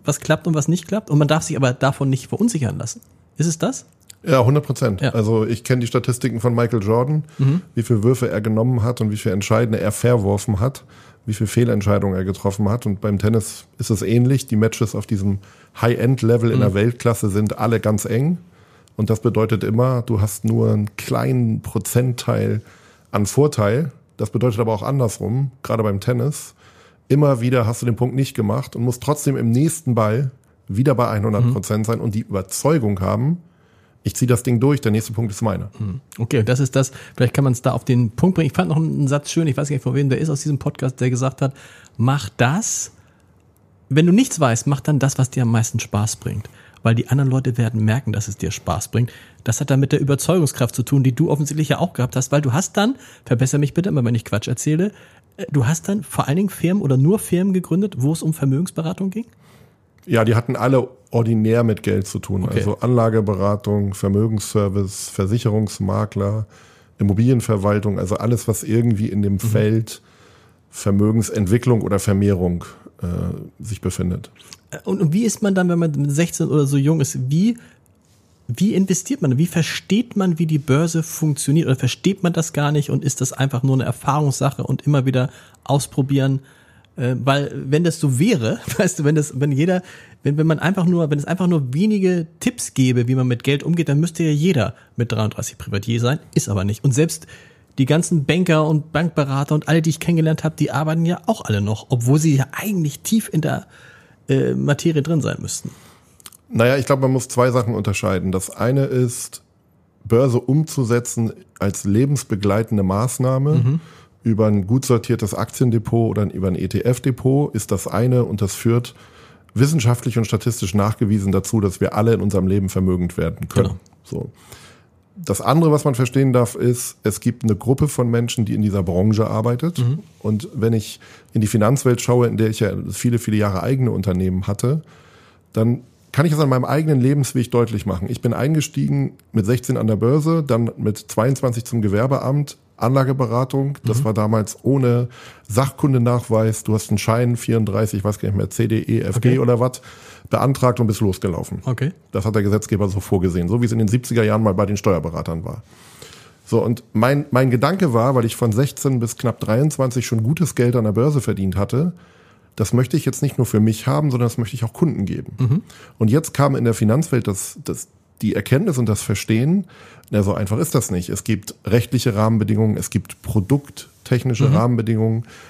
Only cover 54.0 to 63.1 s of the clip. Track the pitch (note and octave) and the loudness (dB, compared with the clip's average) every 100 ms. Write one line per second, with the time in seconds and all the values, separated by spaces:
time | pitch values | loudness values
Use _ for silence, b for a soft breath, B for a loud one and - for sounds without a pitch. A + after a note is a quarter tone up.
54 | A#2+ A#2+ - G#2 - B2 D3 D#3 G#3 B | 0 -2 -2 -4 -4 -4 -2 0 -2 B
55 | B B _ - - D3 A2+ D#3+ - G3+ | B B _ -12 -2 0 2 0 -2 -4
56 | D#3 - - E3 G3+ - E3 G3+ C#3+ C3 | -4 -6 -2 0 -2 -2 0 0 2 4
57 | D3 G#3 - F3 G3 F#3 - F#3+ G#3 B2+ | 4 2 0 0 2 0 0 -2 -2 0
58 | C3+ D#3+ D#3+ D#3+ C#3 C3+ F#3 - D#3+ - | -2 0 -2 0 0 0 -2 -4 -6 -4
59 | F#3+ G#3+ - b b b b b _ _ | -4 -6 -10 b b b b b _ _
60 | - A2+ A2 A2+ A#2+ B2 A#2+ C3 - - | 0 2 4 2 0 -2 2 2 0 -10
61 | - A#2+ A2 A2+ A2 A#2 A#2 G#2+ G#2 G2 | -4 0 2 2 2 4 2 0 0 -2
62 | G2 - - F#2+ F#2 G2 G2+ A2 A#2 B2 | -2 -8 -4 -4 -2 0 -2 -2 2 2
63 | A2+ | 4